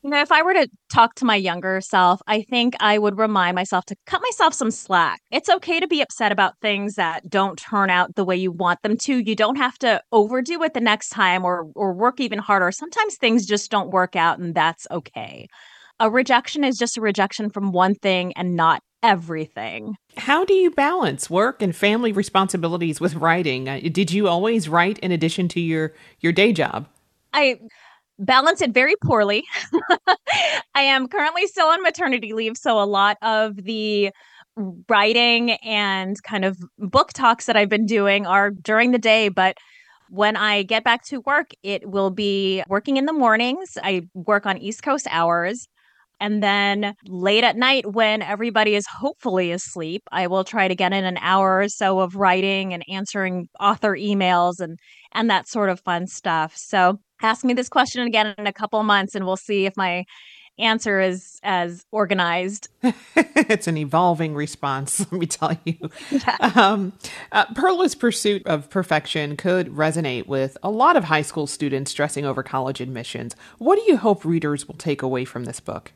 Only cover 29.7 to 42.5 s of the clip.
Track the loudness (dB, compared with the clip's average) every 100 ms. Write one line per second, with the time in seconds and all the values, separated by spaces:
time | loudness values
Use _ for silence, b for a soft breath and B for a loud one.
29.7 | -4 0 0 2 0 0 0 0 -2 -2
30.7 | 0 2 2 0 -2 -2 0 -4 2 4
31.7 | 4 2 0 -2 -2 -4 -4 -4 -2 0
32.7 | 2 2 4 2 2 0 0 0 -4 -8
33.7 | -4 -2 0 -2 b b b _ -10 -10
34.7 | -10 0 2 4 4 4 2 2 -2 -2
35.7 | -2 -2 -2 -4 -8 -6 -2 -2 -4 -16
36.7 | _ 2 2 2 2 2 2 2 2 2
37.7 | 2 2 2 2 2 2 2 2 -2 0
38.7 | 2 4 2 4 4 4 2 0 0 b
39.7 | b b b _ 0 0 2 0 0 0
40.7 | 0 2 0 -2 -8 0 0 -2 -10 -8
41.7 | -8 -4 -2 -2 0 -2 0 0